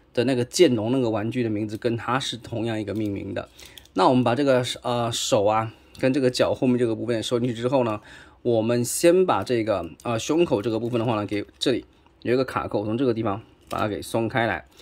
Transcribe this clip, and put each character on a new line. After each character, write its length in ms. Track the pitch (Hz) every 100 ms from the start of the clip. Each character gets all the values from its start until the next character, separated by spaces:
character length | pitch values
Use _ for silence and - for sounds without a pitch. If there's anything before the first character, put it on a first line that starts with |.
| _
的 100 | -
那 100 | 120
个 100 | 127
剑 300 | 120 - 170
龙 160 | 120 107
那 80 | 135
个 120 | 120
玩 200 | 107 110
具 120 | 123
的 80 | 113
名 180 | 104 107
字 80 | 107
跟 200 | 120 117
它 220 | 117 127
是 180 | 131 117
同 260 | - 110
样 160 | 113 110
一 40 |
个 100 | 101
命 180 | 101 104
名 220 | 98 95
的。 140 | 95 - - - - -
那 160 | - 180
我 60 |
们 100 | 127
把 100 | 120
这 80 | 123
个， 220 | 143 127 120 -
呃， 300 | 123 120 117
手 320 | 120 - 120
啊， 280 | 101 110 113 - - -
跟 140 | 131
这 80 | 135
个 100 | 127
脚 240 | 123 101
后 120 | 101 135
面 120 | 123
这 80 | 123
个 100 | 110
部 100 | 110
分 160 | 113
收 160 | 104 123
进 100 | 127
去 60 |
之 140 | 113 123
后 160 | 135
呢， 160 | 117 107 - - - -
我 200 | 123 117
们 220 | 113 120
先 400 | 120 - 170 180 185
把 180 | 107
这 180 | - 120
个， 260 | 110 98 85 -
呃， 160 | 120 113
胸 260 | - 156
口 180 | 175 120
这 80 | 107
个 100 | 113
部 80 | 117
分 100 | 120
的 60 |
话 100 | 117
呢， 120 | 107 101
给 180 | 104 - _
这 120 | -
里 140 | 117 - _ _ _
有 120 | 104
一 20 | 123
个 80 |
卡 220 | 131 - -
扣， 180 | 113
从 140 | 107 117
这 60 |
个 100 | 135
地 80 | 113
方 180 | 113 98 - _ -
把 100 | 87
它 80 | 107
给 160 | 98
松 240 | - 117 110
开 200 | 113 113
来。 200 | 87 - -